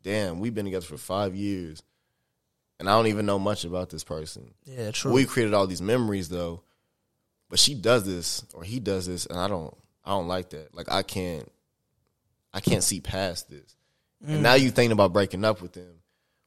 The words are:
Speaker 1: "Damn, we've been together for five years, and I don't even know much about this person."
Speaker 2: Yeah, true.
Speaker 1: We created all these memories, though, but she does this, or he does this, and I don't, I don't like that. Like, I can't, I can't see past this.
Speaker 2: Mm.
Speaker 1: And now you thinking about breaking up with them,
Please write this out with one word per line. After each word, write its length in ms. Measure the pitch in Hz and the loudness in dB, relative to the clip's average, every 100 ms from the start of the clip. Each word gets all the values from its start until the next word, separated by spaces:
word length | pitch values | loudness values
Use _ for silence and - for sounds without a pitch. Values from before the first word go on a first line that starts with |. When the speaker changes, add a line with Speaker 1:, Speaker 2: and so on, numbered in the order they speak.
Speaker 1:
"Damn, 360 | 90 107 98 85 | -4 -2 -2 -4
we've 140 | 113 | -4
been 120 | 107 98 | -4 -4
together 200 | 92 87 | -6 -6
for 120 | 73 | -12
five 360 | - 95 101 95 | -6 -2 -2 -2
years, 460 | 101 98 82 78 _ _ _ _ _ _ _ _ _ - | -4 -4 -6 -14 _ _ _ _ _ _ _ _ _ -8
and 80 | 92 | 2
I 40 | |
don't 140 | 110 113 | 4 4
even 180 | 104 104 | 2 0
know 140 | 101 | 0
much 260 | 98 104 85 | 0 -2 -4
about 240 | 90 90 | -6 -6
this 140 | 80 | -10
person." 500 | - 78 76 - - _ - | -10 -10 -10 -14 -20 _ -16
Speaker 2:
Yeah, 260 | 127 107 | -10 -6
true. 200 | - 139 | -4 2
Speaker 1:
We 120 | 127 131 | 4 4
created 300 | - 110 104 | 2 4 4
all 100 | 98 | 2
these 160 | 90 | 0
memories, 480 | 98 123 110 101 82 | 0 2 2 -2 -4
though, 320 | 87 85 85 _ _ _ _ _ _ _ _ _ | -6 -6 -8 _ _ _ _ _ _ _ _ _
but 80 | 98 | 2
she 160 | - | 2
does 320 | 139 104 123 98 | 2 4 4 2
this, 400 | 90 82 - - | -4 -4 -8 -10
or 100 | - | -14
he 160 | 90 123 | -10 -6
does 280 | 101 95 87 | -2 -2 -4
this, 180 | 90 - | -6 -6
and 140 | 90 | -4
I 80 | 95 | -4
don't, 280 | 95 71 - _ _ | -4 -8 -14 _ _
I 80 | - | -4
don't 160 | 98 85 | -2 -2
like 220 | 92 87 | -4 -6
that. 240 | 78 76 85 | -14 -16 -14
Like, 160 | 82 | -2
I 100 | 92 | -2
can't, 500 | 95 98 90 80 - _ _ _ _ _ _ _ _ _ _ | -2 -4 -4 -6 -10 _ _ _ _ _ _ _ _ _ _
I 60 | 98 | -6
can't 240 | - 107 | -2 0
see 180 | - 92 | 0 -2
past 480 | - 95 95 85 - | -6 -4 -4 -6 -14
this. 260 | 71 - _ _ _ _ _ | -20 -20 _ _ _ _ _
Speaker 2:
Mm. 60 | 143 151 | -4 2
Speaker 1:
And 80 | |
now 100 | 143 | 6
you 160 | 131 131 | 8 6
thinking 220 | 113 120 | 4 4
about 220 | 107 98 | 6 4
breaking 300 | 95 98 92 110 | 4 0 0 0
up 160 | 101 | 0
with 120 | 87 | -8
them, 280 | 92 90 85 _ _ _ _ | -16 -20 -20 _ _ _ _